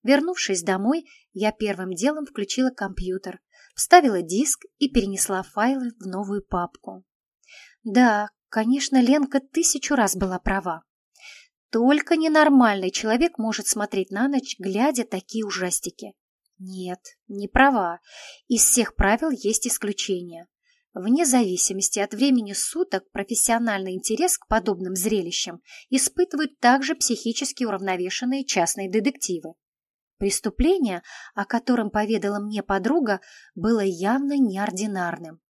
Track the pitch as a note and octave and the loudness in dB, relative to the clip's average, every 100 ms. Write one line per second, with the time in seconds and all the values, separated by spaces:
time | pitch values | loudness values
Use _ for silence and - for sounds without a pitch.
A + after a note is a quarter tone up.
0 | G#3+ C#4 D#4+ F4+ - F#3 E3+ F#3 G#3+ E4 | 4 2 2 -4 -2 -2 -2 0 0 0
1 | - - _ F#3+ G#3+ G#3+ G#3+ F#3 F#3 F3 | -4 -20 _ -2 -2 -2 -4 -4 -6 -2
2 | B3 D4+ C#4 - G3+ - B3+ B3+ G3 F#3+ | -2 -2 -8 -8 -6 0 -2 -2 -8 -6
3 | F#3 F#3+ F#3 - _ _ _ - - F4+ | -6 -6 -8 -16 _ _ _ -8 6 8
4 | C#4+ F#3+ E3 F#3+ C#4+ - - _ C#4 A#3+ | 8 2 0 0 0 -4 -10 _ 0 2
5 | G3 G3 - F#3+ F#3+ - A#3 C4+ B3 A3+ | 0 -4 -2 -4 -4 0 0 0 -4 -8
6 | F#3+ F#3 G3+ G3+ - F3+ F3 - - F#3+ | -8 -6 -4 -6 -4 -4 -4 -10 -18 -18
7 | _ _ _ _ _ - - _ A3+ G#3 | _ _ _ _ _ -20 -20 _ 0 4
8 | B3 G#3 G#3 _ _ A3 A3 C4+ - C4 | 4 4 -2 _ _ -2 0 0 2 4
9 | A#3+ D4 C#4 C#4 C4+ D#4+ E4 C#4 - C#4 | 6 4 2 -2 -2 -2 0 -2 0 2
10 | G3+ F#3+ F#3+ F3+ - F#3+ F3+ E3 _ _ | 2 0 -4 -2 -2 -2 -2 -8 _ _
11 | _ _ - - _ _ _ A3+ A#3+ D4 | _ _ -20 -20 _ _ _ 2 4 4
12 | - E4 D#4+ D#4 D4+ C4+ A#3 G3 F#3 - | 2 2 4 6 8 8 6 4 -2 -4
13 | A3 A#3 E4+ - A3 G#3+ - G#3+ G#3 G3 | 0 2 2 0 -4 -4 -4 -4 -2 -2
14 | F#3 G3 C4+ C#4 - - F#3+ F#3+ C4+ B3 | -4 -2 0 0 -4 -8 -4 0 0 0
15 | A3 F#3+ - A3 G#3 F#3 F3+ F3+ F3+ - | -4 -6 -6 -8 -6 -4 -4 -4 -8 -12
16 | G#3+ _ _ _ _ _ F#3 F#3 F3+ F3+ | -18 _ _ _ _ _ -14 -10 -10 -10
17 | - _ _ G3+ G3+ B3+ C#4 B3 F3+ E3+ | -16 _ _ -10 -2 4 4 4 -2 -4
18 | _ - - - _ A#3 - B3 A3 - | _ -20 -20 -20 _ 2 4 4 0 2
19 | G3 A3+ D#4+ C4 G3+ A3+ B3 - G#3 G3+ | 2 2 0 -2 -2 -2 -4 -4 -4 -4
20 | - F3+ F3 E3 F3 _ _ _ _ - | -4 -4 -6 -16 -20 _ _ _ _ -6
21 | F#3+ C4+ D#4+ B3+ G#3 F3+ - F#3+ - G#3 | 2 2 4 2 2 0 -2 -2 -2 -2
22 | G3+ G#3+ C#4 B3+ G#3 G3+ - D#4+ F#4 F#3+ | -4 0 2 2 0 -6 -6 -4 -2 -4
23 | _ - G3 A#3 - A#3 A#3 G3 F#3+ F#3 | _ -8 -4 -2 0 2 0 -2 -4 -6
24 | - A3 E4+ - - A3 G#3+ F3+ F#3 F#3+ | -4 0 0 -2 0 0 0 -4 -4 -4
25 | G#3 G#3 E3+ - - F3 _ - - C4 | 0 -2 -2 -6 -8 -10 _ -20 -4 -2
26 | - - F4+ D4 D#4 _ A#3+ C4+ C4+ D#4+ | 0 0 -2 0 -4 _ 4 4 2 -2
27 | - A3+ A#3 A#3 C4+ - A#3 G3 G3 F3+ | -2 -2 -4 -4 -6 -6 -4 -4 -4 -4
28 | F3+ - B3 C4+ C4+ F#3+ E3+ - F#3+ G#3 | -4 -4 -4 -4 -2 0 0 -2 -2 0
29 | G#3+ - - F3 D#3+ - _ _ _ _ | 0 -2 -6 -6 -8 -20 _ _ _ _
30 | _ _ G3 - G#3+ - C#4 F#4+ A#3+ F#3 | _ _ -2 -2 -6 0 2 4 0 -4
31 | - - - - G3+ A#3+ B3+ A#3+ G#3+ G#3+ | -10 -20 -10 -8 -2 -2 0 0 0 -2
32 | G#3+ A3 G3+ G#3 G#3 G#3+ - G3 G3+ D#4+ | 0 0 -2 -4 -4 -6 -2 -2 2 2
33 | A#3+ F#3+ - - - - G#3 A#3 G3 E3+ | 2 -2 -6 -20 -20 -4 0 2 0 -2
34 | F#3+ C4 C#4 C#4+ A#3+ F#3+ G#3 F#3 G#3+ F#3+ | 0 0 0 2 2 0 -4 -4 -4 -4
35 | F3 E3+ D#3+ E3 _ | -4 -6 -12 -18 _